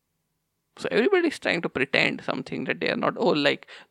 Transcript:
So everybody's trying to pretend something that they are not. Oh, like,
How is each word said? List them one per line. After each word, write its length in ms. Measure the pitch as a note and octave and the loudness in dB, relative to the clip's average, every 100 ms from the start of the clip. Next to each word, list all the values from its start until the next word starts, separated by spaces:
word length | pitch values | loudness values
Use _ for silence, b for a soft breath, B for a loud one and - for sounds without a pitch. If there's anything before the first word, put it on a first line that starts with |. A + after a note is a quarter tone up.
| _ _ _ _ _ _ _ - | _ _ _ _ _ _ _ -10
So 100 | - | -2
everybody's 480 | - F4+ F#4+ E4+ - | 2 4 4 2 -2
trying 220 | - F3 | -2 -2
to 60 | E3+ | -2
pretend 520 | - C3 - - - | -2 0 2 2 0
something 420 | - - - - - | -4 -6 -6 -6 -4
that 140 | E3+ | -4
they 100 | - | -2
are 80 | - | 0
not. 180 | D3+ - | -2 0
Oh, 120 | F3+ | 0
like, 380 | D#3 C#3+ C3+ - B B | 2 2 0 -6 B B